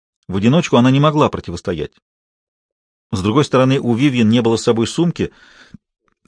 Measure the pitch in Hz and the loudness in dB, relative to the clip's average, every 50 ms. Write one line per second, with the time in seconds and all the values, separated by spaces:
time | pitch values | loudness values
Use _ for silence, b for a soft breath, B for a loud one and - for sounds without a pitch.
0 | _ _ _ _ _ - 90 98 101 120 143 175 160 - - 120 120 131 131 139 | _ _ _ _ _ -8 -4 -2 0 2 2 2 0 2 2 2 2 2 2 2
1 | 147 156 147 151 135 - - - - - 85 - - 98 87 76 71 - _ _ | 2 2 2 2 0 0 -2 -6 -10 -10 -12 -8 -8 -8 -8 -6 -8 -10 _ _
2 | _ _ _ _ _ _ _ _ _ _ _ _ _ _ _ _ _ _ _ _ | _ _ _ _ _ _ _ _ _ _ _ _ _ _ _ _ _ _ _ _
3 | _ _ - 95 90 104 113 151 139 - - 123 131 131 135 135 - 120 117 110 | _ _ -8 -4 -2 0 0 0 0 2 2 2 2 2 0 0 0 -2 -2 0
4 | 143 147 127 120 113 107 117 123 113 113 113 110 - 120 110 117 113 - - 160 | 0 0 0 2 2 2 2 2 2 0 0 0 0 0 0 0 -2 -2 -2 -2
5 | 170 170 - - 92 B B B B B B B B B B - _ _ _ _ | -2 -2 -2 -4 -6 B B B B B B B B B B -20 _ _ _ _
6 | _ _ _ _ _ | _ _ _ _ _